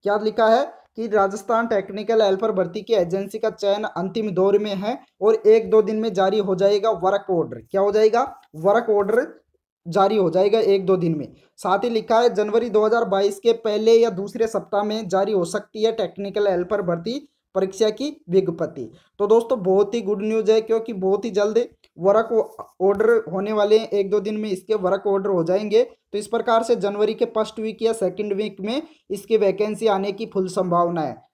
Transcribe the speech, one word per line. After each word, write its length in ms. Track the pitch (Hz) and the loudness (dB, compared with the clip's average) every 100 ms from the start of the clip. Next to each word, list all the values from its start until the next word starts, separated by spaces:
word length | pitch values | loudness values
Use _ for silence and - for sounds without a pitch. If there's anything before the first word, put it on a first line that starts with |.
क्या 140 | 202 208 | -2 -2
लिखा 300 | 214 208 220 | -2 2 4
है 260 | 226 294 - _ - | 4 0 -8 _ -10
कि 120 | 226 | -2
राजस्थान 600 | 208 196 208 - 226 233 | 0 0 -2 -2 -2 0
टेक्निकल 540 | 214 190 196 208 226 | -2 -4 -10 -2 2
हेल्पर 300 | 208 190 220 | 2 2 0
भर्ती 300 | 196 175 196 | -2 -2 -4
की 120 | 202 | -2
एजेंसी 460 | 220 170 190 202 220 | 0 0 -2 -6 -4
का 100 | 226 | -4
चयन 340 | 214 202 202 | -2 -2 -2
अंतिम 480 | 214 160 190 226 214 | -4 -6 -6 -4 -4
दौर 260 | 180 190 202 | 0 2 2
में 160 | 214 190 | 0 -4
है 240 | 208 254 _ _ | -6 -6 _ _
और 140 | 202 220 | 0 2
एक 340 | 208 226 190 | 4 4 4
दो 120 | 220 | 2
दिन 140 | 208 214 | 2 -2
में 180 | 226 | -2
जारी 260 | 190 190 214 | 0 0 0
हो 160 | 196 185 | -2 2
जाएगा 340 | 196 208 220 | 2 2 0
वर्क 340 | 196 185 202 202 | 0 0 -2 -2
ऑर्डर। 280 | 175 131 117 | -2 -2 -8
क्या 240 | - 190 | -6 0
हो 100 | 202 | 2
जाएगा? 500 | 208 220 226 - - _ 151 | 4 4 2 -2 -8 _ -2
वर्क 340 | 170 220 233 | 2 2 2
ऑर्डर 520 | 208 202 226 311 - _ _ _ _ 170 | 0 2 0 0 -10 _ _ _ _ -4
जारी 300 | 170 196 214 | 2 2 4
हो 120 | 175 | 2
जाएगा 300 | 170 202 220 | 2 2 2
एक 260 | 196 196 185 | 2 2 2
दो 120 | 185 | 0
दिन 200 | 165 151 | 0 -2
में। 160 | 135 - _ _ | -6 -14 _ _
साथ 220 | - 196 | -2 0
ही 100 | 240 | 0
लिखा 300 | 226 220 226 | -2 2 2
है 140 | 240 | 4
जनवरी 360 | 190 208 226 240 | 2 0 0 2
दो 160 | 208 214 | 2 2
हज़ार 200 | 233 226 | 2 0
बाईस 340 | 196 202 196 | 0 0 0
के 140 | 233 | 0
पहले 400 | 226 220 208 220 | 0 0 0 4
या 160 | 226 233 | 6 4
दूसरे 380 | 180 196 - 220 | 0 -8 -4 -2
सप्ताह 360 | 196 - 202 | -2 -2 -2
में 240 | 208 214 202 | -2 -4 -2
जारी 240 | 190 202 | -2 0
हो 140 | 208 170 | 0 -2
सकती 380 | 208 - 220 | -4 -8 -2
है 80 | 220 | -2
टेक्निकल 560 | 226 180 175 202 202 202 | 0 -6 -6 -6 -2 0
हेल्पर 340 | 180 175 208 | 0 -2 -2
भर्ती 460 | 175 170 170 269 - _ _ 190 | -2 -4 -4 -10 -10 _ _ -4
परीक्षा 340 | 190 190 214 | -4 0 0
की 340 | 214 277 294 - | 0 -8 -8 0
विज्ञप्ति। 640 | 185 185 170 165 143 113 - _ _ | 0 0 -4 -8 -8 -14 -16 _ _
तो 80 | 202 | 2
दोस्तों 360 | 226 233 254 | 2 2 -2
बहुत 320 | 185 190 202 233 | 2 2 2 -2
ही 60 | |
गुड 200 | 190 202 | -4 -4
न्यूज़ 300 | 214 220 208 | -2 -2 2
है, 100 | 220 | 2
क्योंकि 320 | 220 220 220 | 2 -4 -2
बहुत 320 | 202 190 202 226 | -4 -2 -2 -2
ही 40 | |
जल्द 380 | 196 208 220 240 _ _ - | -2 0 0 -2 _ _ -2
वर्क 560 | 180 214 226 226 202 - - _ | 2 2 2 -2 -2 -8 -20 _
ऑर्डर 420 | 190 196 220 233 185 | 0 2 2 2 0
होने 200 | 185 202 | -6 -4
वाले 240 | 214 208 220 | 0 4 2
हैं, 120 | 226 | 2
एक 200 | 202 196 | -4 0
दो 100 | 208 | -2
दिन 180 | 196 214 | -2 -6
में 120 | 214 | -6
इसके 260 | 185 - 214 | -8 -4 -2
वर्क 280 | 180 196 202 | 0 -2 0
ऑर्डर 220 | 196 196 | 0 0
हो 140 | 185 | -2
जाएंगे। 400 | 165 185 214 214 | 0 -2 2 0
तो 340 | 254 - _ 202 | 0 -6 _ -10
इस 100 | 208 | -6
प्रकार 360 | 233 226 226 | -4 2 0
से 120 | 233 226 | 2 0
जनवरी 380 | 196 208 214 | 0 0 -2
के 120 | 220 233 | 0 -2
फर्स्ट 340 | 220 214 - | -2 -4 -6
वीक 220 | 220 220 | -8 -2
या 120 | 226 | -2
सेकंड 400 | 220 185 185 208 | 0 -4 -4 -6
वीक 240 | 196 214 202 | -4 -6 -6
में 220 | 196 262 320 _ _ | -6 -6 -8 _ _
इसकी 260 | 196 - 220 | -12 0 2
वैकेंसी 500 | 196 190 214 208 220 | 2 0 -4 0 0
आने 240 | 190 202 | 0 -2
की 140 | 196 220 | -6 -6
फुल 220 | 196 185 | -4 -4
संभावना 540 | 175 180 170 170 170 | -2 0 0 0 -2
है। 120 | 147 110 _ | -6 -8 _